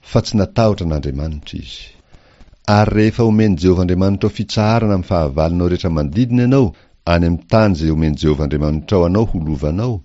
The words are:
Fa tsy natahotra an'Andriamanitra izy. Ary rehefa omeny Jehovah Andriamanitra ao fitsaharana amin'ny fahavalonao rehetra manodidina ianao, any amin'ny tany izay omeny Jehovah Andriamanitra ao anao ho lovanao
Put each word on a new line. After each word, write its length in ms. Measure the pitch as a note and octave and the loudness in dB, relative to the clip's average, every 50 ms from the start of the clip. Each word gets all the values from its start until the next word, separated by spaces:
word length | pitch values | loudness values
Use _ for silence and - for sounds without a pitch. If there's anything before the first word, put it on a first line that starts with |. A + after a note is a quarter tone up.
Fa 180 | _ - - B2 | _ -2 -2 -2
tsy 140 | A2 - - | -2 0 0
natahotra 480 | G#2+ G2 F2+ - - A2+ A2 G#2 F#2+ F#2 | -2 -2 0 0 0 0 0 0 0 -4
an'Andriamanitra 720 | E2 D#2 D2+ C#2 C#2+ C2+ C2+ D2 D#2+ D#2 D2 - - - D#2 D#2 | -4 -4 -4 -4 -6 -6 -6 -6 -6 -8 -10 -12 -12 -14 -14 -14
izy. 320 | - - - - - - _ _ _ _ - _ _ _ _ - _ _ _ _ - | -14 -16 -18 -20 -20 -20 _ _ _ _ -20 _ _ _ _ -20 _ _ _ _ 0
Ary 260 | G#2 G#2 G#2+ G#2 G2 | 2 2 4 2 2
rehefa 280 | G#2 G#2+ A2 G#2 - A#2+ | 2 2 2 2 2 2
omeny 320 | A2+ G#2+ G#2+ A2 G#2+ G2 D#2 | 2 4 4 4 2 2 2
Jehovah 220 | E2 F#2 F#2 E2+ F#2 | 4 2 4 4 2
Andriamanitra 440 | F2 F2+ F2 F#2+ G2 G2+ G2 - G#2+ | 0 0 0 2 0 0 0 -2 -4
ao 60 | - | -4
fitsaharana 600 | - A2 - - - G#2+ G#2+ A2+ A#2 A2+ G#2+ G2+ | -4 -10 -6 -2 0 0 2 2 0 0 0 0
amin'ny 140 | F#2+ F2+ - | -2 -2 -2
fahavalonao 580 | G2+ F2 D#2+ D2 C2+ D2 D#2 E2 E2+ F2 F2 F2 | -2 0 0 -2 0 0 -2 0 0 0 0 0
rehetra 200 | F2+ E2+ - F#2+ | 0 0 -2 -2
manodidina 520 | E2 D#2 D2 C#2+ C#2+ G#2+ B2 B2 A#2+ B2 B2 | -2 -2 -2 -2 0 -2 -2 0 2 0 2
ianao, 300 | B2 C3 C#3 C3+ F#2+ - _ _ _ _ _ _ | 2 4 2 2 0 -2 _ _ _ _ _ _
any 220 | - E2+ E2+ F2 E2+ | -2 0 2 2 2
amin'ny 200 | F2 E2+ - _ | 0 -2 -2 _
tany 220 | - A2+ A2 G#2+ F#2+ | 2 2 4 4 2
izay 160 | D2+ D#2+ D#2+ D#2 | 0 0 -2 0
omeny 220 | D2+ D#2+ D#2 D2+ C2 | 0 0 0 0 0
Jehovah 280 | D2+ D2+ D2+ C#2 D#2 | 0 0 0 0 0
Andriamanitra 520 | C#2+ C#2+ D2 D2 D2+ D2+ D#2 D#2 - G#2+ F#2+ | -2 -2 -2 -2 -2 -2 -4 -4 0 0 2
ao 80 | F2 | 2
anao 200 | E2+ F2+ G#2 A#2 A2 | 2 2 0 0 0
ho 120 | - F#2+ D#2 D2+ | -2 -4 -4 -4
lovanao 540 | D#2 C#2 C#2 D2+ D#2+ F#2 A2 B2+ A#2 G2 - | -4 -4 -2 -4 -2 -2 -4 -4 -6 -8 -10